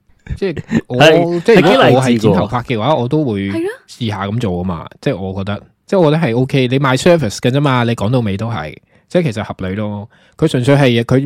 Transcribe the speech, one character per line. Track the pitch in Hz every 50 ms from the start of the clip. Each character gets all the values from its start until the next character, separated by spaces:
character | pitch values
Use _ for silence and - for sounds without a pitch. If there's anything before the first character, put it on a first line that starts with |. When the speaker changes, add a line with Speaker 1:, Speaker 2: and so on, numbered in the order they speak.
| _ _ _ _ _ - -
Speaker 1:
即 | - 196
係 | 190 156 - - - 226 226 -
我， | - 127
Speaker 2:
係， | 123 143 160 160 165 175 170 175 175 170
Speaker 1:
即 | -
係 | 226
如 | 185 143
果 | 175 240 269 226 151 131 131
我 |
係 | 127 127 120
剪 | 110 107 110 -
頭 | - -
髮 |
嘅 | 104
話， | 123 123 120
Speaker 2:
係 |
幾 | - 127
勵 |
志 |
嘅 | 107 107
喎。 | 120 123 123
Speaker 1:
我 | 120
都 | 120 151 156 156
會 | 127 107 98 98 98
Speaker 3:
係 | 101 190
咯。 | 339 392 480 - _
Speaker 1:
試 | - - - 117 107
下 | 104 95 98
噉 | 101 104 120
做 | - 98 90
吖 | 87 90
嘛。 | 92 87 78 71 - - _
即 | - 147
係 | 127 87
我 | 98 95 95
覺 | 98 95
得， | 101 101 - - - _ _ _
即 | - 196
係 | 196
我 | 170 147
覺 | 147
得 | 165 165
係 | 120 113 123
OK。 | 131 127 - 139 127
你 | 120 127 139
賣 | 143 131 127
service | 131 - 175 170 165 135 101 -
嘅 | - - 127
啫 | 120 143
嘛， | 147 143 127 123 117
你 | 117 117
講 | - 101 104
到 | 127 127
尾 | 117 101 95
都 | 98 110 113
係， | 117 92 76 76 - - - _ _ _ _
即 | _ - 180
係 | 170
其 | 143 101
實 | 110 95
合 | - - - 98
理 | 92 95
咯。 | 104 107 104 104 104 101 - _ _ _ _ _
佢 | - 156
純 | 160 - 131 120
粹 | 127 143
係， | 143 147 127 120 117 117
佢， | - 127 135 139